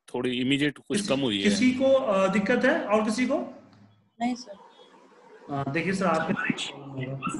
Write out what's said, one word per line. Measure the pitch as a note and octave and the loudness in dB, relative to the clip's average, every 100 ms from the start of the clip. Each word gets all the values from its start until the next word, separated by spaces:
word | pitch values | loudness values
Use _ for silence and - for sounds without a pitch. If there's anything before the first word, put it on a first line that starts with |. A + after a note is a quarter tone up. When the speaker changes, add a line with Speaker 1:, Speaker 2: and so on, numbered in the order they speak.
| - | -10
Speaker 1:
थोड़ी | B2 B2+ | -4 -2
इमीडिएट | B2 B2+ C#3 D3 - | -2 0 0 0 -4
कुछ | - G3+ | -4 -2
Speaker 2:
किसी, | G3+ | 0
Speaker 1:
कम | C3+ | 0
हुई | C3 G3 | 0 2
है। | |
Speaker 2:
किसी | G#3 G3+ B3+ | 2 4 2
को, | B3+ C4+ | 4 4
अ, | C4 A#3+ F#3+ F#3+ | 4 4 2 2
दिक्कत | G3+ G3+ B3 | 2 2 2
है | B3+ D#4+ - | 2 2 2
और | G#3+ | 0
किसी | G#3+ B3 B3+ | 2 0 0
को? | D#4 - - - - - _ _ - | -2 -4 -14 -20 -20 -20 _ _ -4
Speaker 3:
नहीं | A#3+ | -4
सर। | B3 - F#3+ - - - - - - - - - | -4 -10 -20 -20 -20 -20 -20 -20 -20 -20 -18 -8
Speaker 2:
हाँ, | C#3 C3+ | -6 -2
देखिए | E3 E3+ | -2 -2
सर, | F#3+ F3+ | 0 2
आपके, | D#3+ E3+ G3+ - - - C#3 C#3 C3+ C3 C3+ - | 2 0 -2 -2 -2 -4 -10 -12 -8 -8 -6 -6